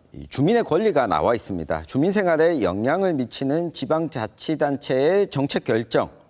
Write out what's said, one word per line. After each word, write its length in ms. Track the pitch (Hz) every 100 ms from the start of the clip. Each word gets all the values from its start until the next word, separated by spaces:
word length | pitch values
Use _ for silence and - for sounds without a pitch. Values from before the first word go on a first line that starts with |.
| _ 65
이 80 | 71
주민의 340 | - 151 233
권리가 420 | - 160 220 147 117
나와 300 | 78 85 120
있습니다. 480 | - 92 80 80
주민 280 | 80 127 170
생활에 520 | 202 180 160 165 160
영향을 500 | 92 95 120 170 190
미치는 580 | 151 123 - 135 156 170
지방자치단체의 1600 | - 127 160 165 135 110 - - 151 147 139 - 131 143 196 202
정책 360 | 139 139 185 -
결정, 440 | 113 113 147 92 - _